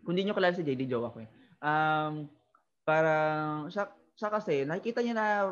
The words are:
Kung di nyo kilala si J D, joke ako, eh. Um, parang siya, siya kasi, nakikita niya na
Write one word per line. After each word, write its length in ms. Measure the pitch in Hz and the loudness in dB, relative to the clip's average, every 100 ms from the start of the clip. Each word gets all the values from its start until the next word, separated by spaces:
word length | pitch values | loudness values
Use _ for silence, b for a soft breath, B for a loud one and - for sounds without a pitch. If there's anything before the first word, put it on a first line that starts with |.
Kung 160 | - 180 | -4 -2
di 80 | 196 | 0
nyo 80 | |
kilala 160 | 208 180 | 2 2
si 120 | 180 151 | 2 0
J 80 | |
D, 160 | 131 131 | -2 -2
joke 160 | 120 117 | -2 -4
ako, 40 | 113 | -8
eh. 80 | 110 B B B | -16 B B B
Um, 640 | 147 156 156 156 156 151 147 - _ _ _ _ | 0 2 2 0 -2 -4 -10 -16 _ _ _ _
parang 880 | - 160 160 156 156 156 151 151 151 | 2 4 4 4 2 0 -2 -4 -6
siya, 160 | 202 202 - _ - | -4 -6 -8 _ -6
siya 80 | 208 | -2
kasi, 400 | 214 214 139 139 | -2 0 0 0
nakikita 400 | 180 226 240 240 | -2 -2 -2 0
niya 80 | |
na 120 | 226 214 208 196 | 0 2 2 0